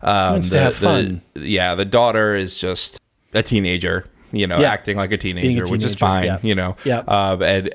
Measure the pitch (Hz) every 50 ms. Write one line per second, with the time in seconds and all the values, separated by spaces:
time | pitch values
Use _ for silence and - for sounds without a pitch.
0 | - - 101 98 95 92 95 92 85 90 - 143 135 123 113 - 104 92 - -
1 | - 98 92 87 - _ _ - 71 71 104 90 90 90 87 90 98 98 110 120
2 | 120 117 110 110 107 107 104 98 95 90 - - - 90 90 - - - - -
3 | - _ _ _ _ _ - 110 107 - 120 104 98 90 90 87 87 87 87 90
4 | - - - _ - - - 107 98 90 87 - 147 143 107 98 - - 101 101
5 | 98 95 107 92 - 95 90 90 85 - 123 120 - - - 107 107 123 101 98
6 | - 95 95 95 92 90 95 92 - 110 101 92 92 90 95 - - 139 120 117
7 | - - 101 101 98 98 95 90 95 87 98 95 95 - -